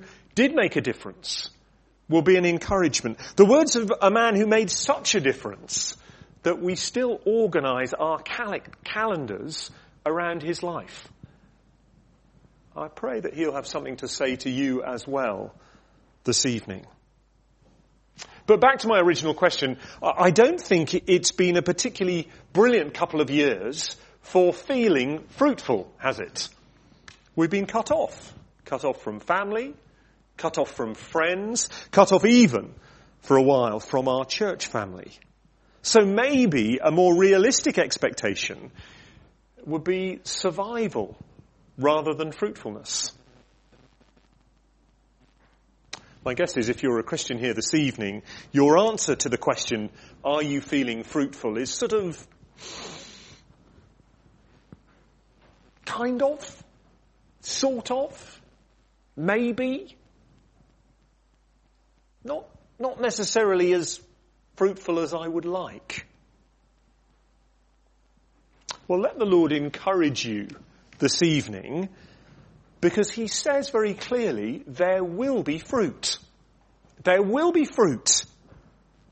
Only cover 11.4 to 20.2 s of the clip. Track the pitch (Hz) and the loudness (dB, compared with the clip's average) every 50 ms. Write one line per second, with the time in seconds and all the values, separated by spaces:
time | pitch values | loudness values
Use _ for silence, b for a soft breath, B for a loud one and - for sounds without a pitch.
11.4 | b b b b b _ _ _ _ _ _ _ _ _ _ _ _ _ _ _ | b b b b b _ _ _ _ _ _ _ _ _ _ _ _ _ _ _
12.4 | _ _ _ _ _ _ _ 151 151 156 - - - 247 247 220 180 - - 151 | _ _ _ _ _ _ _ -12 -12 -12 -10 -8 -8 -6 -4 -6 -6 -6 -4 -4
13.4 | 165 151 135 139 131 - - 151 139 131 131 123 - 120 - - 147 131 127 127 | -2 -2 -2 -4 -8 -6 -8 -8 -8 -8 -10 -10 -10 -10 -4 -2 -2 -2 -2 -4
14.4 | - 135 127 131 139 135 127 127 120 131 127 117 - 143 135 139 131 113 101 98 | -4 -4 -2 -2 0 0 -2 -2 -4 -6 -8 -8 -8 -6 -4 -2 -2 -2 -4 -4
15.4 | 104 101 - b b b b b b b b b b b b _ _ 127 120 - | -8 -12 -14 b b b b b b b b b b b b _ _ -2 0 0
16.4 | - 131 120 110 - - 95 92 90 - - _ _ _ _ _ _ _ _ _ | 0 0 -2 -4 -6 -10 -12 -14 -16 -20 -20 _ _ _ _ _ _ _ _ _
17.4 | _ _ _ _ _ _ _ _ _ _ _ _ _ _ B B B B B B | _ _ _ _ _ _ _ _ _ _ _ _ _ _ B B B B B B
18.4 | B - 214 208 240 262 269 - - 220 226 190 175 175 165 - 156 156 147 - | B 4 6 6 6 6 4 4 0 2 4 4 4 4 2 2 0 -2 0 2
19.4 | 185 170 - - 143 131 127 B B B B B - - - - | 2 2 2 0 -2 -2 -2 B B B B B -2 -2 2 4